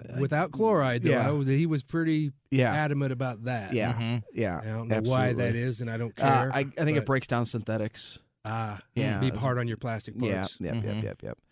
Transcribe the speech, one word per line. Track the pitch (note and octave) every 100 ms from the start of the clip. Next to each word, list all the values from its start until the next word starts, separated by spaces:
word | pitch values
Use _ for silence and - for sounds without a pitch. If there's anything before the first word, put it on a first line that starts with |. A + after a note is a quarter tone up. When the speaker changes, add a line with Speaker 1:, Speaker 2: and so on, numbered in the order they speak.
| -
Speaker 1:
Yeah, | B2
I |
Speaker 2:
Without | C#3 D3+ F3+
chloride, | C3+ A3 F#3 C3 A#2+
though. | A#2+
Speaker 1:
Yeah. | B2+ C3
Speaker 2:
I |
was, | D3 C3+
he | C#3 D#3+
was | D3+
pretty | - E3 D#3+ D#3 D3 - -
Speaker 1:
Yeah. | C3 A#2+
Speaker 2:
adamant | D3 D3+ C#3+ C3+
about | B2+ C3 A2
that. | A#2+ A#2+ F#2+
Speaker 1:
Yeah. | A#2 G2
Speaker 3:
Mm-hmm. | A2+ A2+ A#2+ -
Speaker 1:
Yeah. | - G#2 E2
Speaker 2:
I | A2
don't | A2 A#2
know | A2
why | A#2 B2+ B2+
that | B2 A#2+
Speaker 1:
Absolutely. | A#2
Speaker 2:
is, | B2+ A#2
and | A#2
I | A2+
don't | A#2 -
Speaker 1:
Uh, |
Speaker 2:
care, | C3+ C3+ C3 C3
Speaker 1:
I, |
I |
think | C#3 - D3+ D3+
it |
Speaker 2:
but | A2+
Speaker 1:
breaks | C3 -
down | A#2+ A#2
synthetics. | A#2 A2 A2 G#2+ - - - _ _
Speaker 2:
Ah, | G#2+ A2+ A2 G#2 - -
Speaker 1:
Yeah. | G#2+ G2+
Speaker 2:
be | C3
hard | A2+ C3 B2
on | A#2+
your | A2
plastic | B2 A2+ - G#2
Speaker 1:
Yeah, | A2+ F#2+
Speaker 2:
parts. | F#2+ -
Speaker 1:
yep, | E2+
Speaker 3:
Mm-hmm. | A2+ G#2+
Speaker 1:
yep, | G#2+
yep, | A2 -
yep. | - - _